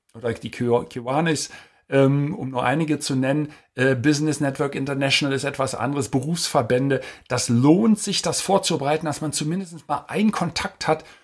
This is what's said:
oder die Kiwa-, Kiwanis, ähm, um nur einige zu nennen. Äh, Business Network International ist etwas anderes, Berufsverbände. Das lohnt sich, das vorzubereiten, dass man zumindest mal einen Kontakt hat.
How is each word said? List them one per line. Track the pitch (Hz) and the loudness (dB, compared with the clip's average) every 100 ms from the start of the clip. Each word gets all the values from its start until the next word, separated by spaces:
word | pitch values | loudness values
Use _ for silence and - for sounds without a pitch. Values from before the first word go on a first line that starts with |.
| _ 113 | _ -6
oder | 117 | -6
die | 110 107 | -4 -8
Kiwa-, | - 120 120 | -4 2 2
Kiwanis, | - 127 120 139 165 151 - - - _ _ | 0 -8 -2 0 2 0 -4 -12 -20 _ _
ähm, | 139 135 143 143 208 | 4 6 4 0 -4
um | 131 | -6
nur | 127 | -2
einige | 120 147 156 147 | 0 0 0 -2
zu | - 131 | 0 0
nennen. | 131 147 147 - _ | 2 0 -2 -8 _
Äh, | - 131 131 | 0 2 2
Business | 139 151 156 147 | 2 2 0 0
Network | 139 135 139 135 | -2 -2 -4 -4
International | 135 139 139 135 143 | -4 -2 0 0 0
ist | 135 | -2
etwas | 139 131 131 | -2 -2 -4
anderes, | - 120 143 120 | -2 -2 -2 -2
Berufsverbände. | 135 143 170 - 147 117 123 139 131 - - - | -2 -2 -4 0 0 2 2 2 -2 -4 -16 -6
Das | 123 - | -4 0
lohnt | 117 139 180 226 202 | 4 6 6 6 2
sich, | - - | 0 -2
das | 170 - | -2 -2
vorzubereiten, | - 190 - 156 135 160 165 | 2 2 2 0 0 0 -2
dass | - | -4
man | 156 | -4
zumindest | - 151 180 180 165 - | -4 -2 -4 -6 -14 -6
mal | 143 - | -6 -4
einen | 147 214 | 0 2
Kontakt | - 170 - - - - | 2 -2 -4 -6 -4 -2
hat. | 156 - - | -2 -4 -20